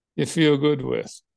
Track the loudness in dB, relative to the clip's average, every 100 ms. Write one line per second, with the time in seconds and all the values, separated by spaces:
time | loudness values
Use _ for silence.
0 | _ -6 -4 2 2 4 2 0 -2 -6
1 | -6 -14 _